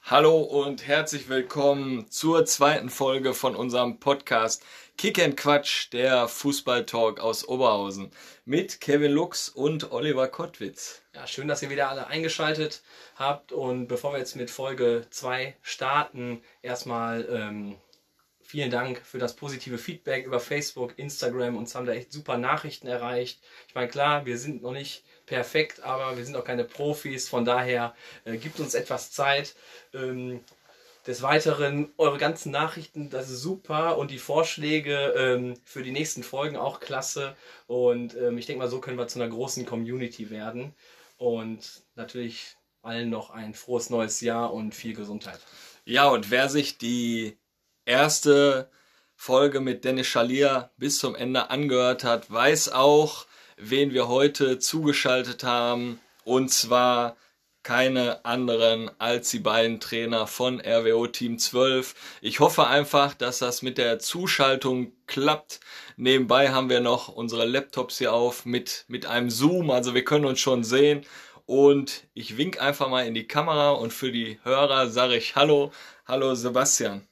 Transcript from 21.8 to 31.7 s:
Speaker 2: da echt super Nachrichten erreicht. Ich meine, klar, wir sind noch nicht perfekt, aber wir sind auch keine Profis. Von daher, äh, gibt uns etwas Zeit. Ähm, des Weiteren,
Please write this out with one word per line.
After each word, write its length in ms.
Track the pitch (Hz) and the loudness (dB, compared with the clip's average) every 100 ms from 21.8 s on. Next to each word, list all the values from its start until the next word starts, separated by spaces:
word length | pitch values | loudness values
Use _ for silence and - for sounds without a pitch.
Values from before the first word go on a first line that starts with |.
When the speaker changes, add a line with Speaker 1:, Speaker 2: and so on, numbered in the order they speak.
| 123 | -6
Speaker 2:
da 60 | |
echt 200 | 117 123 | -6 -8
super 240 | 147 147 120 | -14 -6 -4
Nachrichten 480 | 127 151 151 - 135 | -2 -2 -4 -14 -8
erreicht. 540 | 123 120 123 123 - _ - - | -6 -4 -4 -6 -10 _ -20 -14
Ich 60 | |
meine, 140 | 127 123 | -6 -6
klar, 400 | 139 143 143 131 | -2 0 0 -2
wir 100 | 120 | -8
sind 240 | 139 131 | -8 -10
noch 100 | 123 | -10
nicht 320 | 135 143 - _ _ - | -10 -12 -16 _ _ -8
perfekt, 560 | 127 123 156 156 - | -6 -2 0 0 -4
aber 340 | 127 131 131 127 | -6 -4 -4 -6
wir 80 | |
sind 120 | 120 127 | -8 -8
auch 80 | |
keine 200 | 123 123 | -4 -4
Profis. 640 | 120 - 147 147 143 131 - | -4 -4 -4 -4 -6 -8 -4
Von 160 | 123 | -2
daher, 520 | 120 123 127 123 117 - - - - | 2 0 0 -2 -4 -8 -20 -18 -12
äh, 120 | 113 | -10
gibt 220 | 143 156 | -10 -8
uns 160 | 135 147 | -4 -4
etwas 360 | - 123 - | -4 -8 -8
Zeit. 440 | - 139 143 143 - - - _ | -2 0 0 -2 -16 -20 -20 _
Ähm, 500 | 135 131 127 127 123 - _ _ _ _ _ - | -10 -8 -6 -8 -10 -16 _ _ _ _ _ -12
des 160 | 123 | -6
Weiteren, 680 | 131 156 156 143 143 | 2 2 2 0 0